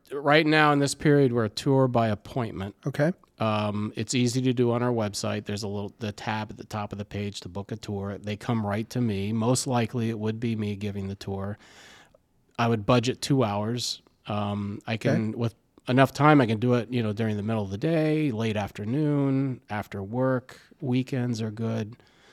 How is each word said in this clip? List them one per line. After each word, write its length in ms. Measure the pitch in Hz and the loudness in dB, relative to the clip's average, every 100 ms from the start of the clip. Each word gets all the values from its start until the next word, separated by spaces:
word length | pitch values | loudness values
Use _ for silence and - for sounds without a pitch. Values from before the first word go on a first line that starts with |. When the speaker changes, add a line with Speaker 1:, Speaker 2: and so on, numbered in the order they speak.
| _ | _
Speaker 1:
right 340 | 139 143 151 156 | -4 4 6 6
now 240 | 156 151 | 6 6
in 80 | 143 | 6
this 140 | 139 | 2
period, 380 | - 156 143 135 | 2 4 6 6
we're 140 | 120 107 | 4 0
a 20 | |
tour 400 | - 147 135 131 | 0 2 4 4
by 200 | 120 113 | 4 2
appointment. 640 | 101 - 131 113 87 101 - 143 | 0 -4 -6 -4 -6 -10 -8 -6
Speaker 2:
Okay. 260 | 131 151 - _ _ | 0 0 -2 _ _
Speaker 1:
Um, 520 | 110 107 104 104 107 - | 0 0 0 -2 -4 -4
it's 180 | 110 | -2
easy 260 | 127 123 127 | 0 2 2
to 100 | 127 | 0
do 180 | 123 120 | 2 2
on 120 | 117 | 2
our 80 | 123 | 0
website. 540 | 117 104 101 107 104 104 | 0 -2 -2 -4 -4 -4
There's 180 | 104 | -6
a 40 | 107 | -6
little, 240 | 101 101 - | -6 -8 -8
the 140 | 107 | -8
tab 380 | - - 110 107 | -6 -6 -4 -6
at 60 | 98 | -10
the 60 | |
top 280 | - 107 104 | -10 -8 -8
of 60 | 101 | -8
the 60 | |
page 360 | 101 101 101 98 | -8 -6 -6 -8
to 80 | - | -12
book 240 | 92 98 | -12 -10
a 40 | 110 | -10
tour. 400 | - 101 98 98 | -8 -6 -6 -8
They 180 | 101 104 | -8 -6
come 280 | - 117 | -2 -2
right 240 | 101 104 113 | 0 -2 -4
to 100 | 123 | -2
me. 320 | 120 98 101 | -2 0 -2
Most 340 | 113 113 127 139 | 0 2 0 0
likely 440 | 143 - 123 113 | 0 0 -2 -2
it 80 | 113 | -2
would 180 | 110 110 | -4 -2
be 160 | 117 | -4
me 220 | 110 104 98 | -2 -4 -4
giving 320 | 101 98 98 | -6 -6 -6
the 80 | 98 | -8
tour. 420 | - 98 98 104 - - - - - _ _ _ _ - | -6 -6 -6 -10 -14 -20 -20 -20 -20 _ _ _ _ -2
I 120 | 117 | 0
would 180 | 113 101 | 0 4
budget 340 | 127 117 110 | 4 2 -4
two 220 | - 139 | 0 2
hours. 600 | 113 101 107 120 - - _ _ - | 2 0 -2 -4 -6 -8 _ _ -6
Um, 520 | 104 104 104 101 101 - | -4 -2 -2 -4 -6 -6
I 80 | |
Speaker 2:
Okay. 160 | 113 - | -4 0
Speaker 1:
can, 220 | 113 110 | 0 -2
with 240 | 113 117 - _ _ - | -2 -4 -6 _ _ 0
enough 240 | 127 135 | 4 4
time, 280 | - 147 151 | 6 6 6
I 60 | 113 | 6
can 140 | 110 | 2
do 140 | 123 | 2
it, 180 | 123 107 | 2 0
you 100 | 123 | -2
know, 100 | 110 | -2
during 240 | 104 110 104 | 0 -2 -2
the 60 | |
middle 220 | 104 113 | -2 -2
of 60 | 98 | -2
the 80 | 101 | -4
day, 520 | 156 165 156 156 151 | -2 0 0 0 0
late 260 | 107 113 107 | -2 -2 -2
afternoon, 1040 | 98 - 104 135 151 147 139 135 135 123 - | -4 -6 -4 0 2 2 2 0 0 -4 -6
after 320 | 107 - 101 | -8 -6 -8
work. 560 | 98 120 131 127 - - - - | -6 0 2 0 -2 -16 -20 -10
Weekends 640 | 139 127 127 135 123 110 | -2 -2 0 -2 -2 -2
are 80 | 110 | -4
good. 460 | 107 113 113 107 117 _ _ _ | -4 -4 -2 -6 -10 _ _ _